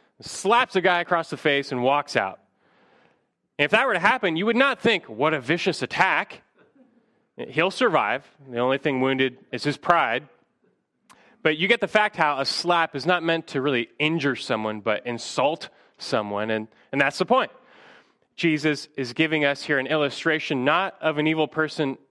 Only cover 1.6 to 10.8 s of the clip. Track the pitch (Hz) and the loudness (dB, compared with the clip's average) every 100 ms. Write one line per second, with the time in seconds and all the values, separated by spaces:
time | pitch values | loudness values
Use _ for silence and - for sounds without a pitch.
1.6 | 139 127 123 143 - 117 95 - _ _ | 0 0 2 2 2 0 0 -6 _ _
2.6 | _ _ _ _ _ _ _ _ _ - | _ _ _ _ _ _ _ _ _ -2
3.6 | 147 214 262 185 196 254 180 160 208 233 | 2 2 2 2 2 2 0 0 2 2
4.6 | 277 247 226 196 - 110 156 151 123 170 | 2 2 0 0 -2 -2 0 0 -2 -2
5.6 | 190 - 127 - 185 156 208 - _ _ | -2 -4 -2 0 2 2 -2 -10 _ _
6.6 | _ _ _ _ _ _ _ - - 143 | _ _ _ _ _ _ _ -16 -8 -2
7.6 | 180 - 240 156 104 127 - _ 135 120 | -2 2 2 2 0 -2 -8 _ -8 -2
8.6 | 123 135 151 131 131 131 131 127 - 123 | 0 0 0 0 0 0 -2 -4 -12 -6
9.6 | 147 135 - 170 127 123 147 _ _ _ | -4 -2 2 2 2 -2 -6 _ _ _
10.6 | _ _ | _ _